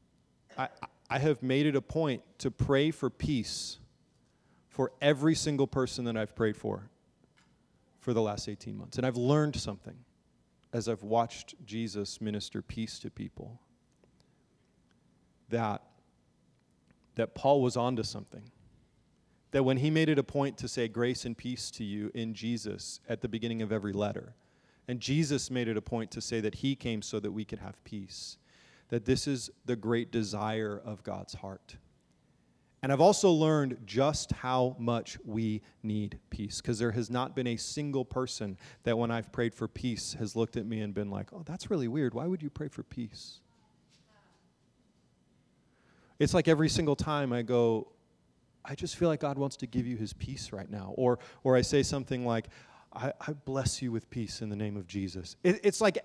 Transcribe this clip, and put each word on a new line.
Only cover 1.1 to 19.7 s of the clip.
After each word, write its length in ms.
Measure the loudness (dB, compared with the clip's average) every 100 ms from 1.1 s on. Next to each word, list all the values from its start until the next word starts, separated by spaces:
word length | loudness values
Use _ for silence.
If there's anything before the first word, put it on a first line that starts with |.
I 80 | 2
have 240 | 2 2
made 240 | 2 2 4
it 80 | 2
a 60 |
point 420 | 0 0 0 -2 -6 -6
to 100 | -4
pray 400 | -2 2 4 4
for 220 | 2 -4
peace 680 | -2 0 0 -2 -6 -8 -12 -18 _ _ _ _ _ _ _ _
for 240 | -2 -2 2
every 340 | 4 6 4 4
single 320 | 2 2 2
person 380 | 2 0 -2 -2
that 120 | -2
I've 180 | -2 0
prayed 220 | 0 0
for 320 | -4 -6 -8 _ _ _ _ _ _ _ _ _ _ _
for 140 | -2
the 80 | 2
last 260 | 0 -2 -8
eighteen 300 | -10 -10 -12
months. 200 | -8 -2
And 80 | 0
I've 120 | 2
learned 380 | 4 4 4 0
something 400 | -6 -8 -12 -18 -20 _ _ _ _ _ _
as 140 | -4 -2
I've 160 | -4
watched 520 | 2 2 2 -2 -16 -18 -10
Jesus 560 | -6 -4 -4 -6 -6
minister 400 | -6 -6 -6 -8
peace 380 | -8 -6 -8 -8
to 120 | -12
people, 480 | -10 -12 -12 -16 -16 _ _ _ _ _ _ _ _ _ _ _ _ _ _ _ _ _ _ -4
that, 340 | -2 0 -4 -8 _ _ _ _ _ _ _ _ _ _ _ _ -4
that 200 | -4 0
Paul 260 | 4 6
was 160 | 4 2
onto 260 | 0 0
something. 460 | -4 -8 -12 -16 -18 -20 -20 _ _ _ _ _ _ _ _
That 120 | 2
when 140 | 4